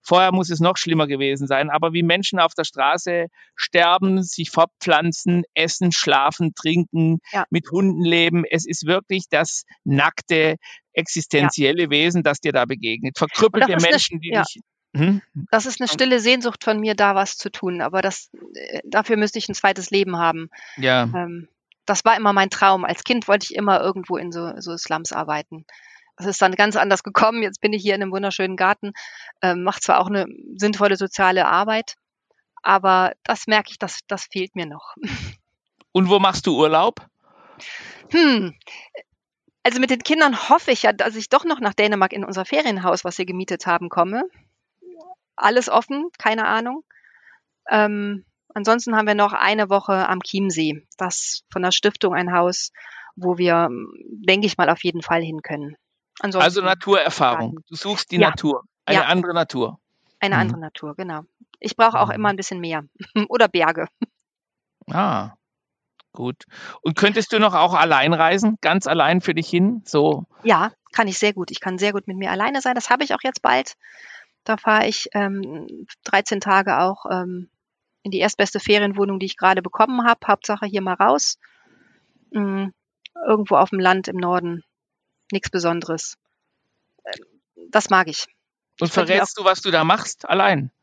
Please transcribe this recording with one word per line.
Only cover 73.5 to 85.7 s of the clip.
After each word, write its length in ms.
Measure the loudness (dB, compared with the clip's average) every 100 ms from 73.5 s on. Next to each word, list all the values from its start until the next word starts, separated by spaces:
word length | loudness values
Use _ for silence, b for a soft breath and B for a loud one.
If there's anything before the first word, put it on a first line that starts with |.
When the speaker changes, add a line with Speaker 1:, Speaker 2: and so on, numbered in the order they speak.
| 0 -2 -14 B B B B B _
Speaker 2:
Da 140 | -6 -2
fahre 300 | 2 2 2
ich, 220 | -2 -6
ähm, 720 | -4 -2 -4 -8 -12 -14 -16 -20 -16
dreizehn 380 | -2 -2 0 -4
Tage 380 | 2 2 2 2
auch, 260 | 2 -2 -6
ähm, 400 | -4 -4 -10 -12 _ _ _ _ _
in 60 | -8
die 80 | -2
erstbeste 400 | -2 0 -2 -2
Ferienwohnung, 600 | 2 2 2 0 -2 -2
die 80 | -6
ich 100 | 0
gerade 240 | 2 2
bekommen 420 | -2 0 0 2
hab. 220 | 2 0 0
Hauptsache 380 | 0 0 -6
hier 160 | -4 -4
mal 140 | -4
raus. 420 | 2 2 2 0 -6 b b b b b b b _ _
Mm, 380 | -4 -2 -4 -6 _ _ _ -20 -8 0
irgendwo 280 | 0 4
auf 140 | 2 4
dem 100 | 2
Land 280 | 2 2 -2
im 100 | -4
Norden. 460 | -2 -2 -2 -8 _ _ _ _ _ _ _
Nix 180 | -8 -4
Besonderes. 640 | -2 0